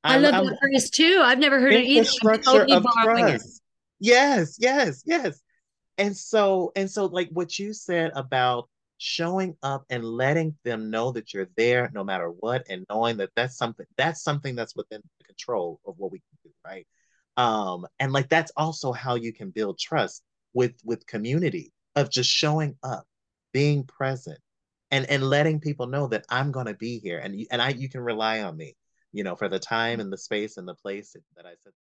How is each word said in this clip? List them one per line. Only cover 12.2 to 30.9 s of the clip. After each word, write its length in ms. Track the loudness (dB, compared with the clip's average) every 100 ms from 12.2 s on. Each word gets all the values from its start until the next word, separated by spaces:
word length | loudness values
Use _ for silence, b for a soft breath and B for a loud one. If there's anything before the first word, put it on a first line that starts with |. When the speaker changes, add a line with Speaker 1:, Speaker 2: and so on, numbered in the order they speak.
| -6
Speaker 2:
what, 340 | -6 -4 -4 -6
and 180 | -12 -6
knowing 280 | -2 -2 -2
that 140 | -4
that's 220 | -4 -4 -4
something, 300 | -6 -6 -14 -4
that's 260 | -4 -2
something 320 | -6 -4 -6
that's 220 | -8 -8 -10
within 260 | -12 -14 _ _
the 60 |
control 560 | _ -18 -6 -4 -6 -8
of 140 | -16 -12
what 140 | -12
we 80 | -12
can 180 | _ _
do, 60 | _ _
right? 220 | -18 -18 -20 _ _ _ _ -2
Um, 500 | 0 0 -4 -6 -12 _
and, 140 | -2
like, 160 | -2 2
that's 240 | 0 0 -4
also 360 | -4 -4 -6
how 220 | -6 -4
you 180 | -4 -4
can 180 | -10 -10
build 280 | -6 -6 -6
trust 440 | -4 -2 -2 -6 _ _ _
with, 220 | -2 -2 -2
with 220 | -8 -8 -8
community, 680 | -8 -2 -2 -2 -4 -12 _ _ -2
of 140 | -2
just 200 | 0 0
showing 460 | 0 0 0 -2 -6
up, 240 | -12 -12 _ _ _ _ _
being 320 | 0 2 0
present, 540 | -4 _ -6 -6 -10 -20 _ _ _ _ _
and, 160 | -4 0
and 160 | 0
letting 360 | 2 2 2 0
people 280 | -4 -6 -6
know 200 | -4 -2
that 180 | -4 -4
I'm 240 | -2 -2
gonna 220 | -4 -8
be 240 | -8 -8 -8
here, 200 | -8 -8
and 200 | -8 -10
you, 60 | -6
and 100 | -2
I, 100 | -2
you 180 | -4 -8
can 140 | -8
rely 400 | -6 -2 -2 -2
on 140 | -6 -10
me, 200 | -16 _ _ _ _
you 120 | -10
know, 100 | -8
for 140 | -6 -4
the 100 | -6
time 400 | -4 -2 -2 -4
and 140 | -8
the 60 | -12
space 400 | -6 -6 -6 -10
and 100 | -16
the 60 |
place 420 | -14 -12